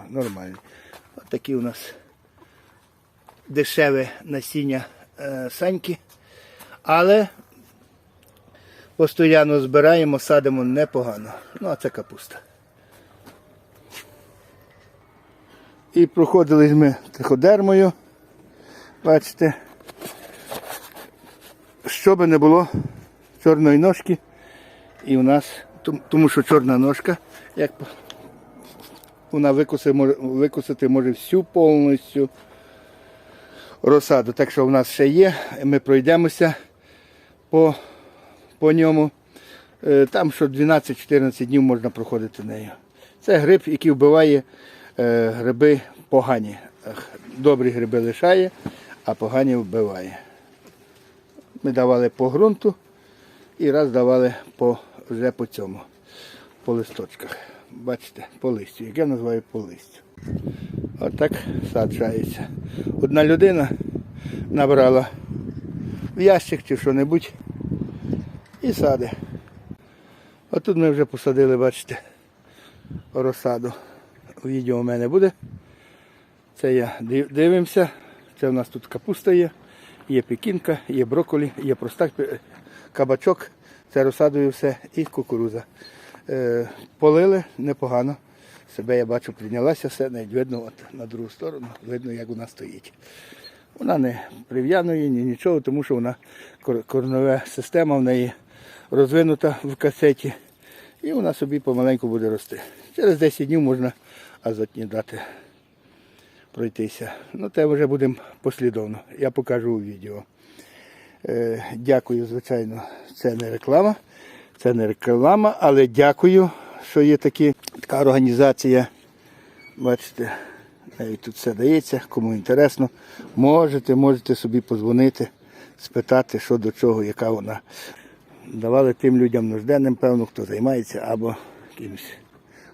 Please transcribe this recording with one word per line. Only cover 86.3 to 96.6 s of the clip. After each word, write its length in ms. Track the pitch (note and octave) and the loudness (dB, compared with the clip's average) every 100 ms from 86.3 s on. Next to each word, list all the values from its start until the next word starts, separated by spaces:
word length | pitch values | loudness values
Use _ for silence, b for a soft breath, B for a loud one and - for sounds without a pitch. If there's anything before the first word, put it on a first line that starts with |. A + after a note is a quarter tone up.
| C3+ B2 A#2+ A#2 B - _ | -6 -2 -4 -6 B -20 _
полили 460 | D#3 D#3 F#3+ F#3+ - - | 4 6 4 2 -2 -8
непогано. 580 | C#3 C#3 B2+ B2 C3 C#3 b b b b _ - | -8 -6 -4 -2 -4 -6 b b b b _ -12
Себе, 200 | A2+ B2 | -4 -2
я 100 | A#2 | -2
бачу, 260 | A#2+ - | -4 -8
прийнялася 560 | - G#2+ A#2+ C3+ D#3+ C3+ | -14 -10 -4 -2 -2 -6
все, 220 | - C3+ | -8 -8
навіть 220 | A#2+ G#2 | -8 -8
видно, 300 | A#2+ C3 A#2+ A2+ | -6 -6 -8 -12
от, 60 | - - | -20 -20
на 140 | - A#2 | -18 -16
другу 220 | A#2 A2+ | -14 -16
сторону, 380 | - E3 D3 A#2+ A2 A2+ | -14 -14 -12 -16 -18 -12
видно, 260 | B2 B2 | -12 -10
як 160 | A#2 A2+ | -12 -12
вона 180 | A2+ A#2 | -14 -14
стоїть. 460 | - G2 F#2+ - _ B B B B B B B - | -18 -20 -20 -20 _ B B B B B B B -8
Вона 200 | - E3 | -2 -2
не 220 | B2+ A#2 B A#2 A#2+ | -2 -4 B -20 -10
прив'яної, 640 | B2 C3 F#3 F3 D#3+ D3 | -4 0 0 0 -2 -2
ні 120 | B2 | -2
нічого, 380 | B2 A#2 F3+ D#3+ | -4 -2 -2 -2
тому 240 | C3+ C#3+ | -2 -4
що 100 | C#3 | -2
вона 200 | B2+ A#2+ B2 B B B B | -4 -4 -8 B B B B